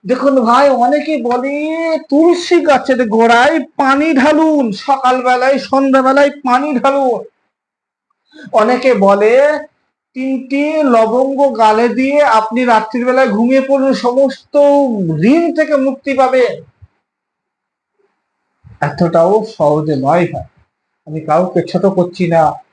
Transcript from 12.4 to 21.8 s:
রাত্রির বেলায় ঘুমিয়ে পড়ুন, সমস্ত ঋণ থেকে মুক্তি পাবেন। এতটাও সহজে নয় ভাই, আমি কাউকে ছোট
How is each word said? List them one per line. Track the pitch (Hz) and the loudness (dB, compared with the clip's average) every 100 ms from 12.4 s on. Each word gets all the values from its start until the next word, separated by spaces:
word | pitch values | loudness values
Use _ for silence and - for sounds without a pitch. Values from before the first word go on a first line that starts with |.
| - 233 240 | 0 -4 0
রাত্রির | 220 220 247 247 | 0 0 -4 -2
বেলায় | 262 254 | 0 0
ঘুমিয়ে | 202 240 269 | 0 0 0
পড়ুন, | 269 277 269 | 0 0 0
সমস্ত | 202 240 247 269 - _ 285 285 285 277 214 175 156 | 0 -2 0 -2 -2 _ 2 4 2 0 -2 -4 0
ঋণ | 196 320 339 294 | 2 2 0 -2
থেকে | 302 285 | -2 0
মুক্তি | 269 - 285 | -2 -4 -6
পাবেন। | 262 254 262 233 156 - _ - _ _ _ _ _ _ _ _ _ _ _ _ _ _ _ _ _ - - | 0 0 2 0 -4 -16 _ -20 _ _ _ _ _ _ _ _ _ _ _ _ _ _ _ _ _ -20 -8
এতটাও | 147 - 175 170 170 214 - - | -8 -2 0 2 2 0 -2 -2
সহজে | 151 151 151 143 | 0 0 -2 -4
নয় | 135 170 175 | 0 0 -2
ভাই, | 135 - _ _ _ _ _ - | -6 -14 _ _ _ _ _ -14
আমি | 156 | -12
কাউকে | 156 156 180 175 170 | -2 -2 0 -4 -4
ছোট | 185 | -2